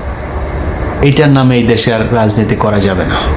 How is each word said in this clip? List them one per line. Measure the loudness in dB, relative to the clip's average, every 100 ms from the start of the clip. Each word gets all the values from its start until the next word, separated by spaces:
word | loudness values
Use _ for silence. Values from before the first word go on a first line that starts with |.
| -8 -8 -8 -6 -6 -6 -6 -6 -6 0
এইটার | 2 4 4
নামে | 4 4 2
এই |
দেশে | 2 0 0
আর | 0 0
রাজনীতি | 2 2 2 0 0
করা | 0 0
যাবে | 0 0
না। | -2 -2 -2